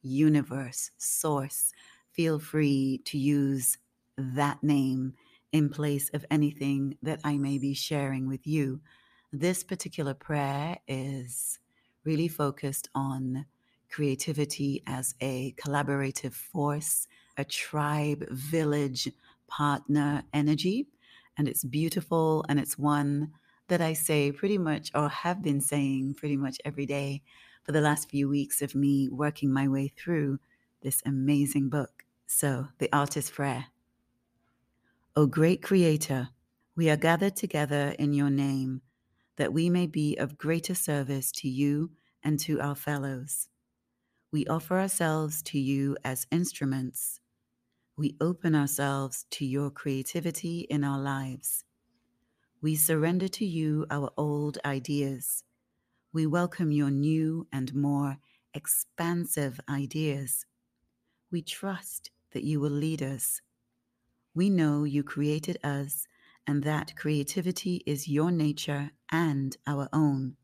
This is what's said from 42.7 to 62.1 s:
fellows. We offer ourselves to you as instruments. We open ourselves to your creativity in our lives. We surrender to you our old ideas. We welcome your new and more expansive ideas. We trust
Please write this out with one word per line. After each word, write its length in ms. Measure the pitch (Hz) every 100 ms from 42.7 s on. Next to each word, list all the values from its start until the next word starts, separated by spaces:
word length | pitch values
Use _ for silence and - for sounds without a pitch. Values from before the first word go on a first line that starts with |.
fellows. 760 | 143 - 143 135 131 143 - - _ _ _ _ _ _ _ _
We 160 | 151 -
offer 320 | 160 - 185
ourselves 640 | 196 - 165 156 156 156
to 160 | - 143
you 380 | 135 139 139 135
as 220 | 127 131 -
instruments. 880 | 165 180 - 135 135 127 - - - _ _ _ _ _ _ _ -
We 200 | 147 -
open 360 | 160 180 175 156
ourselves 720 | 143 139 139 139 135 - -
to 140 | - 139
your 240 | 135 143
creativity 920 | 139 143 135 131 175 170 165 165 170
in 220 | - 147
our 160 | 143 139
lives. 640 | 139 135 135 127 - - - _ _ _ _ _ _ _ _ _
We 160 | 156 156
surrender 520 | - 160 165 180 185
to 180 | - 208
you 400 | 165 156 151 156
our 200 | 143 139 -
old 400 | 151 147 147 139 143
ideas. 800 | 139 127 143 139 131 - - _ _ _ _ _ _ _
We 120 | 160 156
welcome 480 | 170 175 - 160
your 180 | 147 143
new 560 | 139 147 160 156 160 -
and 200 | 135 131
more 440 | 131 143 143 143 135 _ _ _
expansive 1080 | 151 - - - - 170 175 170 - 139 123 -
ideas. 760 | 139 139 151 156 135 131 - - _ _ _ _ _ _ _ _
We 100 | 175
trust 720 | 156 - 196 185 - - -